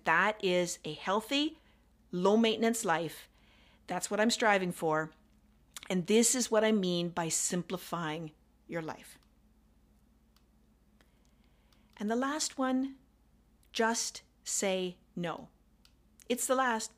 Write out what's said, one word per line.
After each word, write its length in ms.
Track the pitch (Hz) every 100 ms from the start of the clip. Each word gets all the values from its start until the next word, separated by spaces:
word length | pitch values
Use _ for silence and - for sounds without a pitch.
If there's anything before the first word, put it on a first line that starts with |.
| -
that 320 | 165 202 214
is 360 | 185 180 175 -
a 100 | 160
healthy, 680 | 156 - 208 - 277 311 320 _ _ _ _ -
low-maintenance 720 | 180 190 220 226 214 226 233
life. 460 | 196 160 160 - - _ _ _ _ _ -
That's 220 | 180 -
what 80 | 208
I'm 120 | 220
striving 400 | - 226 202 180
for. 400 | - 165 156 160 - _ _ _ _ _ - -
And 200 | 185 160
this 260 | 220 233
is 160 | 254 233
what 140 | 214
I 80 | 220
mean 380 | 220 180 175 175
by 200 | 175 165
simplifying 1040 | - - 180 - 180 - 170 160 160 156 - _ _ -
your 140 | 165
life. 380 | 156 - - - _ _ _ _ _ _ _ _ _ _ _ _ _ _ _ _ _ _ _ _ _ _ _ _ _ _ _ -
And 140 | 208
the 40 | 233
last 420 | 269 311 - -
one, 380 | 262 262 269 269 _ _ _ _ _ _ _
just 500 | - 226 226 - - - _
say 540 | - - 196 185 180 180 _ -
no. 320 | 170 - - _ _ _ _ _ _ _ -
It's 200 | 247 -
the 80 | 262
last, 360 | 254 220 -